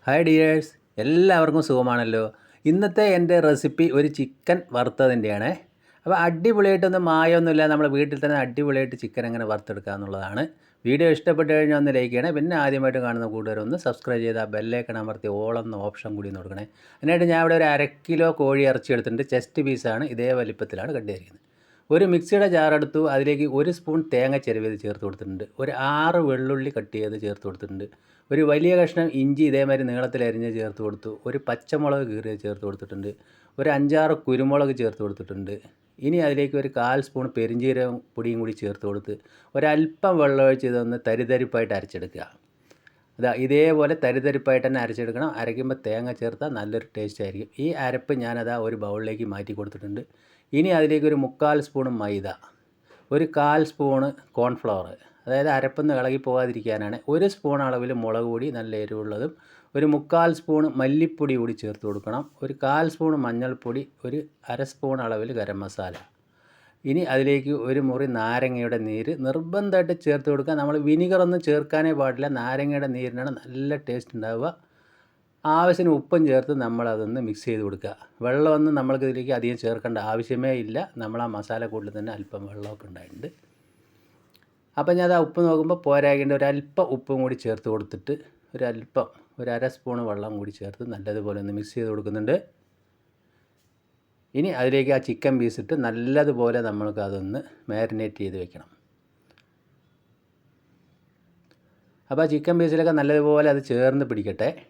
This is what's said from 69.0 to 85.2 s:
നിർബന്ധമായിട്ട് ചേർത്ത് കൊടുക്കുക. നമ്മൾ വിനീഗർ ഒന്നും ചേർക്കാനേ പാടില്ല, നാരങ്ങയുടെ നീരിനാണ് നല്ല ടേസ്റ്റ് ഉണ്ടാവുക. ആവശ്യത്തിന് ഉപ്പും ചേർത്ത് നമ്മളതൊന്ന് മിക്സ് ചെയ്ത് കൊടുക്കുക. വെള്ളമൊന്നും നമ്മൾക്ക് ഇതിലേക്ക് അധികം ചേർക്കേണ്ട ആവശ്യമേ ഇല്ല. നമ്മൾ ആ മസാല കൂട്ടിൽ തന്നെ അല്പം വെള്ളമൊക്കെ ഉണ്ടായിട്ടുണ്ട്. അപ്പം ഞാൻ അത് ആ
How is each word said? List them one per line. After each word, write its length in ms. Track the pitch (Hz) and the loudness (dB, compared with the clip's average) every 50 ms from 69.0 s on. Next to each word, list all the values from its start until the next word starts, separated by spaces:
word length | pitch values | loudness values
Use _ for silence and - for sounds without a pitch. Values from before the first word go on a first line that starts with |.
| 113 147 165 139 131 131 | -4 -4 -4 -4 -2 -2
നിർബന്ധമായിട്ട് 680 | 135 160 165 165 175 202 202 202 190 185 175 165 175 170 - | -2 -2 -4 -4 -4 -4 -2 0 2 2 2 2 -2 -2 0
ചേർത്ത് 240 | 156 143 143 139 151 143 | 0 0 0 0 0 0
കൊടുക്കുക. 220 | 135 131 151 160 147 | 0 0 -2 -2 -2
നമ്മൾ 160 | 143 143 151 151 147 147 | 0 0 0 0 2 2
വിനീഗർ 340 | 151 160 175 180 190 185 180 | 4 4 4 2 4 4 4
ഒന്നും 180 | 175 180 175 - 156 | 4 2 0 2 2
ചേർക്കാനേ 420 | 147 147 147 151 - 156 156 160 160 143 | 0 0 0 0 0 0 2 2 2 2
പാടില്ല, 280 | 135 131 123 123 139 143 139 127 | 0 0 0 -2 -4 -4 -4 -4
നാരങ്ങയുടെ 500 | 120 127 131 131 143 143 147 143 139 135 127 | -4 -4 -2 -2 -2 -2 -2 -2 -2 -4 -4
നീരിനാണ് 380 | 127 127 123 120 123 127 143 131 123 | -4 -6 -6 -6 -6 -8 -8 -8 -10
നല്ല 380 | - 131 127 131 135 139 147 143 143 - | -14 -14 -10 -6 -4 -4 -4 -6 -6 -6
ടേസ്റ്റ് 260 | 123 123 120 - - 117 | -8 -8 -8 -10 -10 -8
ഉണ്ടാവുക. 300 | 107 113 113 113 131 165 170 _ _ _ _ _ _ _ _ _ _ _ _ _ _ _ _ _ _ 156 156 165 | -6 -6 -4 -4 -4 -6 -8 _ _ _ _ _ _ _ _ _ _ _ _ _ _ _ _ _ _ 2 4 4
ആവശ്യത്തിന് 340 | 175 180 175 175 180 175 156 143 | 6 4 4 4 4 4 4 2
ഉപ്പും 240 | 143 - - 170 160 147 | 2 2 4 4 4 6
ചേർത്ത് 240 | 131 131 127 143 147 139 123 | 4 4 4 2 -2 -2 -2
നമ്മളതൊന്ന് 560 | 117 117 117 120 117 113 110 110 104 117 131 123 110 | -2 -2 -2 -2 -2 -2 -2 -4 -4 -4 -4 -6 -6
മിക്സ് 180 | 104 - - - | -8 -6 -4 -4
ചെയ്ത് 120 | 113 107 107 | -4 -2 -2
കൊടുക്കുക. 260 | 101 95 90 - 101 107 _ - _ _ _ 117 | -4 -6 -6 -10 -12 -12 _ -20 _ _ _ -2
വെള്ളമൊന്നും 480 | 120 127 143 151 156 156 151 151 156 151 143 | -2 2 2 4 4 4 4 4 2 2 0
നമ്മൾക്ക് 260 | 131 131 135 131 135 131 | 0 0 0 0 0 -2
ഇതിലേക്ക് 260 | 127 127 123 131 131 120 | -2 -4 -4 -2 -2 -2
അധികം 200 | 117 120 123 110 | 0 -2 -4 -2
ചേർക്കേണ്ട 380 | - 113 117 113 - 120 117 110 101 107 110 | -2 -4 -4 -2 -4 -4 -4 -4 -4 -4 -4
ആവശ്യമേ 380 | 113 117 - 131 120 127 135 131 127 113 | -4 -2 -4 -4 -2 0 -2 -2 -2 -4
ഇല്ല. 140 | 107 110 135 190 190 _ - | -4 -6 -6 -6 -6 _ -10
നമ്മൾ 180 | 113 107 110 117 120 | -10 -8 -6 -6 -6
ആ 20 | 117 107 | -6 -6
മസാല 300 | 104 104 - 113 110 117 110 107 | -8 -8 -8 -6 -6 -6 -6 -8
കൂട്ടിൽ 180 | 110 101 104 104 107 | -8 -10 -10 -10 -10
തന്നെ 140 | 104 110 110 | -10 -10 -10
അല്പം 260 | 101 98 - - 101 101 101 | -12 -14 -12 -12 -14 -12 -12
വെള്ളമൊക്കെ 360 | 101 104 101 104 107 104 - 98 | -14 -14 -14 -14 -14 -16 -18 -20
ഉണ്ടായിട്ടുണ്ട്. 380 | 90 92 - - - 95 104 175 - _ _ _ _ _ _ _ _ _ _ _ _ _ _ _ _ _ _ _ _ _ _ _ _ _ _ _ _ - | -20 -20 -20 -20 -18 -16 -16 -16 -16 _ _ _ _ _ _ _ _ _ _ _ _ _ _ _ _ _ _ _ _ _ _ _ _ _ _ _ _ -4
അപ്പം 140 | 147 160 175 175 | 0 2 2 2
ഞാൻ 80 | 180 175 | 4 4
അത് 60 | 180 | 4
ആ 20 | 175 | 4